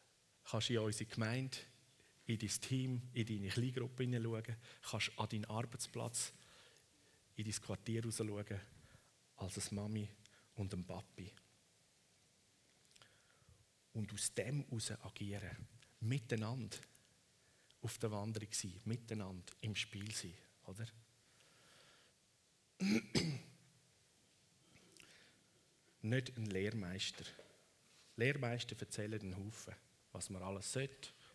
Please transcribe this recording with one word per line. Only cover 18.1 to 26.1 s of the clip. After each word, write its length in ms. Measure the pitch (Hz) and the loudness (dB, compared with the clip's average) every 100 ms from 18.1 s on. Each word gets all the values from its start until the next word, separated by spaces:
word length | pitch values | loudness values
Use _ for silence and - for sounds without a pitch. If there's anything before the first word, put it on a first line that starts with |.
Wanderung 380 | 104 107 107 104 | 0 0 -2 -2
sein, 220 | - 95 92 | -2 -2 -4
miteinander 680 | 107 120 117 107 95 90 - - | -2 -2 -2 -4 -2 -6 -10 -4
im 140 | 107 | -2
Spiel 380 | 98 - 98 104 | 0 -2 -4 -4
sein, 200 | 107 90 - - - - | -4 -6 -10 -18 -16 -10
oder? 200 | 98 117 - - - - - - - - - - - - - _ _ _ _ _ - | -6 -6 -8 -20 -20 -20 -20 -20 -20 -20 -20 -20 -20 -20 -20 _ _ _ _ _ 2
<clears throat> 580 | 190 220 - - 170 127 - - - - - - - - - - - - - - - - - - - - - - - - - - | 6 6 6 4 6 2 -4 -16 -20 -20 -20 -20 -20 -20 -20 -20 -20 -20 -20 -20 -20 -20 -18 -20 -20 -20 -20 -20 -20 -20 -20 -4
Nicht 340 | 107 | 2